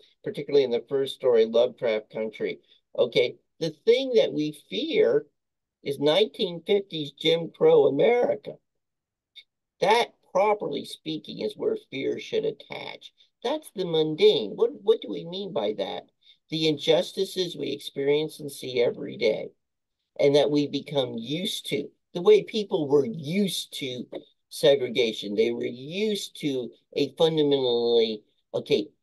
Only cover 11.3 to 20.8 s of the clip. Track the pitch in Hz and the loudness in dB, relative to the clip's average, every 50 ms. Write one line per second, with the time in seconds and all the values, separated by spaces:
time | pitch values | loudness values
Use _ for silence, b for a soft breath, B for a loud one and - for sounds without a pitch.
11.3 | - - - - - - - - - - - _ 131 135 - - - - - - | -8 -6 -6 -6 -6 -4 -4 -4 -4 -4 -6 _ -8 -6 -4 -4 -4 -6 -6 -4
12.3 | - - - - - - - - - - - - - - - - _ b b b | -4 -2 -2 -2 -4 -6 -10 -14 -14 -12 -12 -14 -16 -16 -18 -20 _ b b b
13.3 | b b - 240 302 302 - - - 185 185 175 160 156 156 156 151 165 202 214 | b b -4 -4 -4 -4 -6 -8 -8 -6 -4 -2 0 0 0 0 2 4 6 6
14.3 | 180 127 107 95 - - 226 240 285 - 190 208 - - - - - 175 165 165 | 6 4 0 -4 -2 0 0 0 -2 0 0 0 0 0 -2 -8 -10 -10 -10 -10
15.3 | 180 196 202 190 - - 104 - - - 95 95 95 - - _ _ _ b b | -10 -10 -8 -6 -6 -4 -4 -4 -4 -4 -6 -6 -8 -10 -12 _ _ _ b b
16.3 | b b b - 160 160 156 160 151 139 - 160 156 170 180 - - 196 190 - | b b b -8 -4 -2 0 0 0 0 2 2 2 2 2 0 -4 -6 -6 -4
17.3 | - 185 180 165 165 151 - - - - - - - 143 139 143 147 151 156 151 | -4 -6 -6 -6 -6 -8 -8 -6 -8 -8 -10 -10 -8 -4 0 0 0 0 0 -4
18.3 | - - 151 139 - - - 127 127 120 120 117 110 - - - - 101 120 107 | -8 -12 -14 -12 -12 -12 -10 -4 -2 0 0 0 -2 -4 -10 -12 -6 -2 0 0
19.3 | 107 - - - - _ _ _ _ _ _ _ _ _ _ _ _ - 143 143 | 0 -2 -4 -12 -16 _ _ _ _ _ _ _ _ _ _ _ _ 2 4 4
20.3 | 139 147 139 143 147 147 147 135 143 139 | 6 4 4 4 2 0 0 -2 -4 -8